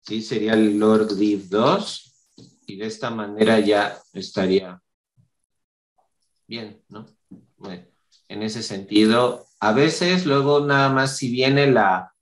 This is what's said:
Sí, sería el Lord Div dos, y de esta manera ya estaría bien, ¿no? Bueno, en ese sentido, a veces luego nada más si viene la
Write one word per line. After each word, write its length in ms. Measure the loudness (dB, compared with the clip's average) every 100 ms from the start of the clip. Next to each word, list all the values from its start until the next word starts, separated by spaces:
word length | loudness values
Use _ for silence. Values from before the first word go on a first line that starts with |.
Sí, 220 | -8 -8
sería 320 | -6 -4 0
el 240 | 2 2 4
Lord 380 | 4 4 2 0
Div 320 | 0 0 -2
dos, 800 | 0 2 0 -4 -12 -18 _ _ _ -20 _ _
y 100 | -10
de 100 | -10
esta 240 | -8 -8
manera 500 | -8 -10 -2 2 2
ya 360 | 2 2 0 -6 _
estaría 680 | -14 -10 -4 0 0 -2 -18 _ _ _ _ _ _ _ _ _ _ _ _ _ _ _ _ _
bien, 360 | -14 -14 -18 _
¿no? 180 | -20 -20 _ _ -20 _ _
Bueno, 280 | -18 -18 -20 _ _ _ _
en 140 | -10
ese 200 | -8 -8
sentido, 840 | -10 -12 -2 2 2 2 0 -4 -14 _
a 120 | -2
veces 540 | 2 2 0 -2 0 0
luego 340 | 0 2 2
nada 280 | 2 2 2
más 280 | 2 0 -2
si 140 | -6
viene 400 | 0 2 4 4
la 420 | 4 4 0 -4 _